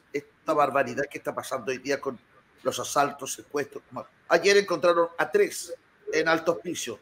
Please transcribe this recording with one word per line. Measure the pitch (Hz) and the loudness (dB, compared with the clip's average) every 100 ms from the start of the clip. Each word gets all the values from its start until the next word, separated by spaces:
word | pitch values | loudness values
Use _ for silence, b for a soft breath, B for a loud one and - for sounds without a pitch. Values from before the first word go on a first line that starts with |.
| _ | _
esta | 143 - _ - | -10 -10 _ -2
barbaridad | 151 139 139 123 123 143 | 2 2 2 0 -2 -6
que | 147 | -6
está | 147 | -8
pasando | 123 - 131 113 | -8 -6 -6 -4
hoy | 127 | -6
día | 135 139 | -4 -4
con | 139 117 _ _ _ _ | -4 -10 _ _ _ _
los | 127 120 | -6 -4
asaltos, | 120 147 143 - 131 | -2 0 0 -2 -10
secuestros? | - - 147 135 - - 127 - _ - | -12 -6 -6 -6 -10 -14 -14 -14 _ 0
Ayer | 165 190 202 | 4 6 4
encontraron | 196 165 175 170 170 - | 4 2 4 4 2 0
a | - | 0
tres | 208 196 - - - _ _ - | 2 2 -2 -12 -14 _ _ -4
en | 156 160 | 0 2
Alto | 160 170 | 2 2
Hospicio, | - 180 139 120 104 | -2 -4 -8 -8 -10